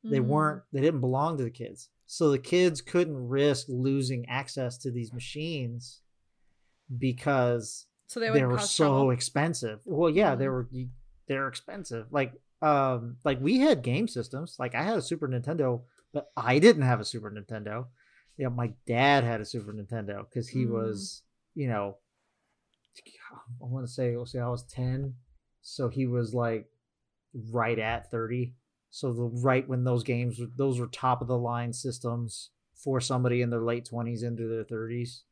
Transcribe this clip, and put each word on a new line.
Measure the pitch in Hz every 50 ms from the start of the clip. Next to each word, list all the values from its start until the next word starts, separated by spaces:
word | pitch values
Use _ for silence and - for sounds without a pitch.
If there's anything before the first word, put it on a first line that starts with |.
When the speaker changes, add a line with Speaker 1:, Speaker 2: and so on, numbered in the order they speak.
| -
Speaker 1:
They | 220 143 135
Speaker 2:
Mm. | 123
Speaker 1:
weren't, | 123 147 151 156 151 147 147 _ _
they | - 135
didn't | 139 160 156 135
belong | 127 127 127 135 147 165 165
to | 139 127
the | 113
kids. | 123 - 120 101 92 - - _ _ _ _
So | - - - 170 151
the | 139 131
kids | 131 - 175 180 180 180 156 139
couldn't | - - - 180 175 160 147 131 123
risk | 120 131 139 143 147 135 123 - -
losing | 127 123 127 135 135 139 131 127 131 123 120 117
access | 123 135 135 - - 139 127 120 123 -
to | - 135
these | 120 120 117 107 120
machines | 120 - - - 147 156 165 165 143 127 117 120 120 120 - - _ _ _ _ _ _ _ _ _ _ _ _ _ _ _ _ _ _ - 127
because | 117 131 131 123 123 - 147 139 131 123 120 120 120 107 - - - - _ _ _ _
Speaker 2:
So | - - 240
they | 226
Speaker 1:
they | 226
Speaker 2:
wouldn't | - 143 131 123
Speaker 1:
were | 123
Speaker 2:
cause | 123 104 101
Speaker 1:
so | - - 156
Speaker 2:
trouble? | 143 135 135 139 131
Speaker 1:
expensive. | 123 120 - - - 143 151 165 165 - 127 110 107 113 -
Well, | 214 165 143 175 165
yeah, | 151 185 214 165 135
they | 123 135
Speaker 2:
Mm. | 135
Speaker 1:
were, | 131 127 120 - 127 127 127 123 - - - - - - _
they're | - 139 135 135
expensive. | 131 131 - _ - - 202 - - 117 117 107 120
Like, | - 143 135 127 127 - _ _ _ _
um, | 160 151 147 139 135 131 127 120 117 120 123 - _
like, | 151 135 127
we | 135 160 240 254
had | 269 311 247 143 120
game | 127 120 160 226
systems. | 226 - 127 113 - - 135 165 165 - -
Like, | 127 120 -
I | 117 156
had | 202 226
a | 185
Super | 127 - 170 156 151
Nintendo, | 131 127 123 120 143 143 - 139 127 123 120 123 _ _ _ _ _ -
but | 147 - - _
I | 131 113 120 127 151
didn't | 160 233 156 151 135
have | 127 123 110
a | 104
Super | - - 117 107 107
Nintendo. | 104 107 98 - 117 107 104 104 107 120 123 123 _ _ _ _ _ _ _ _ _
You | - 139
know, | 123
my | 123 123 120 113 - _ _
dad | - 120 120 135 139 143 139 120
had | 117 117 107
a | 107
Super | - - 117 104 104 104
Nintendo | 107 101 98 120 113 104 101 101 101 107 _
'cause | _ 123 117 -
he | - 127 127
Speaker 2:
Mm. | 117
Speaker 1:
was, | 117 113 113 110 107 98 95 95 - - _ _ _ _ _ _ _
you | 160 143
know, | 123 113 104 101 101 98 _ _ _ _ _ _ _ _ _ _ _ _ _ _ _ _ _ _ _ _ - _ - - _ - - - - - 120 120 123
I | 127
wanna | 123 127 131 127
say, | 120 - - 127 123 117
let's | 120 120 -
say | - 127
I | 120 123
was | 123 120 -
ten, | - - 131 127 127 127 131 139 135 127 - _ _ _ _ _ _ _ _
so | _ - - - 131 117
he | - 131 131
was, | 123 123 123 117 107 113
like, | 123 120 117 113 110 - _ _ _ _ _ _ _ _ _ _ _ _ _ - 127 110 113
right | 113 120 113 113 117 110
at | 110 110 117 117 - -
thirty. | - 113 113 110 123 127 123 123 123 _ _ _ _ _ _ _
So | - - - 131
the, | 120 117 123
right | 117 117 120 123 135 127 131 131
when | 135 131 127 123
those | 127 120 120 113
games, | - 123 120 123 120 107 113 120 117 120
those | 131 139 135 127 120
were | 120
top | 117 - - - 127 123 123
of | 120
the | 120 127
line | 120 120 117 120 120 120 120 117
systems | - - 131 123 - - 120 117 120 117 110 - - - _ _ _ _ _ _
for | - - 143 131 127
somebody | 123 - 135 127 123 123 123 123
in | 123 120
their | 120 117 113
late | 117 120 120 120
twenties | - - 120 117 117 117 110
into | 117 120 117 113 117
their | 110 113 113 107
thirties. | - 117 110 113 113 120 120 120 120 - - _ _